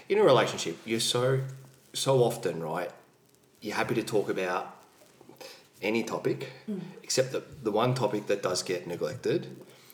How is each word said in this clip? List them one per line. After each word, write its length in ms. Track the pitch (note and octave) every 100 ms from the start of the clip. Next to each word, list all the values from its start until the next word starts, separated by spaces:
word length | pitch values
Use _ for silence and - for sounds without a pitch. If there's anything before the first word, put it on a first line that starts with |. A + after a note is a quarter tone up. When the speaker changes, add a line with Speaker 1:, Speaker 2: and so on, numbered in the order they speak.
| -
Speaker 1:
in 100 | G3+
a 40 |
relationship, 540 | G#3 B3+ G2+ G2 E2+ E2+
you're 160 | A2 A2+
so, 400 | - B2 B2+ C3+ C3+ - - - -
so 300 | - - C3
often, 400 | A#2 - F#2 E2
right, 280 | D#2+ E2 F2 - - _ _ _ _ _
you're 140 | G#2+
happy 200 | G#2 A#2
to 80 | A2
talk 260 | G#2 G#2 G2
about 480 | F#2+ F#2 F#2 F#2+ - - _ - - - - - - - -
any 220 | G2 A2+
topic, 460 | - F2 - - - - -
Speaker 2:
Mm. 100 | F#3+ E3 -
Speaker 1:
except 300 | - - C3+
that 320 | G#2 - -
the 80 | G#2+
one 220 | G#2 B2
topic 320 | B2+ G#2 G#2 -
that 140 | G#2
does 200 | F2+ F2+
get 240 | - F2 E2+
neglected 720 | E2+ E2 A#2+ G#2 E3 - - - - -